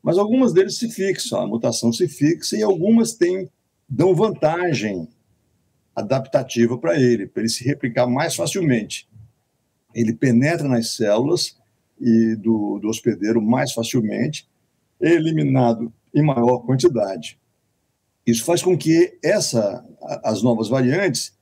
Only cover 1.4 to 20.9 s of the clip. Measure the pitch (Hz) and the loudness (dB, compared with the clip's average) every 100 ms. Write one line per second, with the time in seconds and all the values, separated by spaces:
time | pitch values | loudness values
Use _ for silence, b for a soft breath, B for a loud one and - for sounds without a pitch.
1.4 | 95 113 120 117 117 117 185 - 147 165 | -4 -2 -2 -2 -2 0 -2 0 0 0
2.4 | - - 214 180 190 226 220 - 175 185 | -4 -2 0 0 4 2 2 0 0 0
3.4 | 185 _ _ _ _ 117 175 175 220 160 | -6 _ _ _ _ 0 2 4 0 0
4.4 | 156 170 180 120 104 95 80 _ _ _ | -2 0 -2 -2 -4 -6 -10 _ _ _
5.4 | _ _ _ _ _ - 104 131 131 147 | _ _ _ _ _ -10 -4 -4 0 -2
6.4 | 120 117 117 123 123 120 127 117 95 - | -2 0 0 0 -2 2 2 2 -2 -6
7.4 | 113 - 123 143 127 113 123 123 160 - | -4 -4 -4 -4 -4 -2 0 0 -2 -4
8.4 | 160 202 165 120 101 - - - - _ | -4 -2 0 0 -2 -12 -16 -20 -20 _
9.4 | _ _ _ _ _ 113 113 110 139 117 | _ _ _ _ _ -4 -2 0 2 4
10.4 | 143 165 139 120 117 - 107 107 135 175 | 2 0 0 0 -2 -4 0 2 2 -2
11.4 | - _ _ _ _ _ 117 113 113 110 | -4 _ _ _ _ _ 2 4 4 0
12.4 | 110 110 104 101 107 113 123 101 104 113 | 0 0 0 -4 -4 -2 -2 -2 0 0
13.4 | 107 127 135 - 113 131 107 104 139 151 | 2 0 0 -4 -2 -2 -2 -2 -4 -6
14.4 | _ _ _ _ _ _ 156 170 156 160 | _ _ _ _ _ _ 2 2 2 0
15.4 | 143 131 120 113 117 - _ 147 151 131 | 0 2 2 0 -4 -12 _ 0 2 2
16.4 | 120 123 117 131 175 120 101 95 - - | 2 0 0 2 2 2 -2 -6 -12 -20
17.4 | _ _ _ _ _ _ _ _ - 117 | _ _ _ _ _ _ _ _ -2 -2
18.4 | - 170 185 175 156 165 175 - 151 202 | 0 0 2 0 2 4 2 0 0 0
19.4 | - 120 101 90 - - - 151 - 107 | 0 0 -2 -4 -14 -20 -12 -6 -4 0
20.4 | 120 113 110 131 123 | 0 0 0 0 0